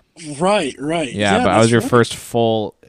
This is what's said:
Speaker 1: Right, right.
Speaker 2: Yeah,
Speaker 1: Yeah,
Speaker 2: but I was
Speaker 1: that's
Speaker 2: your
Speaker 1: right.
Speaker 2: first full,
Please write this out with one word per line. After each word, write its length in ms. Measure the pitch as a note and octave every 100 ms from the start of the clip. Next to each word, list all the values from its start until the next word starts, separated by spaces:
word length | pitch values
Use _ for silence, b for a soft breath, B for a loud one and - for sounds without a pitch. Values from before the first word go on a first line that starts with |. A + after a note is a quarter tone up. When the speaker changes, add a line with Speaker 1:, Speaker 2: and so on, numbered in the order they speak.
| b - D#3 C#3
Speaker 1:
Right, 360 | F3+ G#3 C#3 -
right. 320 | C#3+ E3+ C3+
Speaker 2:
Yeah, 240 | G2+ G2+ F#2+
Speaker 1:
Yeah, 60 |
Speaker 2:
but 80 | G2
I 60 | G2
was 80 | A2+
Speaker 1:
that's 40 |
Speaker 2:
your 100 | A#2
Speaker 1:
right. 80 | -
Speaker 2:
first 260 | B2 A2+ -
full, 600 | - A#2+ A2+ A2 G#2 -